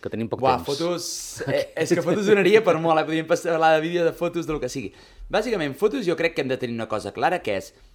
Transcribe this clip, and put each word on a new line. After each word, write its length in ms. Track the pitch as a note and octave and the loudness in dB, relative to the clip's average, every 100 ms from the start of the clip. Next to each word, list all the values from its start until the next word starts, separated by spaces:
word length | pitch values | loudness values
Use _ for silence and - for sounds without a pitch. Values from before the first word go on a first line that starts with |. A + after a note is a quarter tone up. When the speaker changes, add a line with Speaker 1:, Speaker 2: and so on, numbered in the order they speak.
Speaker 1:
que 80 | - | -10
tenim 180 | G#2+ A2+ | -6 -6
poc 120 | A2+ | 0
Speaker 2:
Buah, 160 | C3 B2 | 2 2
Speaker 1:
temps. 80 | B2+ | -2
Speaker 2:
fotos, 760 | C#3 E3+ E3+ - - - - | -4 -4 -4 -6 -10 -10 -10
Speaker 1:
<laughs> 20 | - | -4
Speaker 2:
eh, 240 | C#3+ - - | -2 -2 -2
és 120 | D#3+ | 0
que 80 | F3 | 0
fotos 240 | E3 F3+ G3 | 2 0 4
donaria 360 | G3+ F3+ G#3+ | 4 6 6
per 120 | F#3+ D#3+ | 4 2
molt, 200 | E3 D#3 | 4 2
eh? 40 | |
Podríem 220 | D3 D#3+ D#3+ | 2 0 0
parlar 480 | E3 E3+ E3 D#3+ D#3 | 0 0 2 4 4
de 40 | |
vídeo, 240 | D#3+ F3 | 2 0
de 80 | E3 | 0
fotos, 340 | - F3 E3+ D3+ | 0 -4 -4 -4
del 120 | D3+ | -4
que 80 | B2+ | -4
sigui. 240 | C#3+ G2+ - - - - | -6 -10 -12 -20 -20 -4
Bàsicament, 440 | F#3+ A#3 G#3 D3 C3+ | -2 0 -2 -2 0
fotos 280 | G#3+ C4+ | 0 0
jo 120 | F3+ E3 | -2 0
crec 180 | E3 | 0
que 80 | D#3+ | 0
hem 60 | C3 | -2
de 80 | B2+ | -2
tenir 160 | B2 | -4
una 140 | A#2 A2 | -6 -4
cosa 240 | G#2+ G2 | -4 -6
clara, 260 | A2 D3 F3 | -2 0 0
que 160 | - G2+ | -2 -4
és, 160 | - - - | -6 -16 -20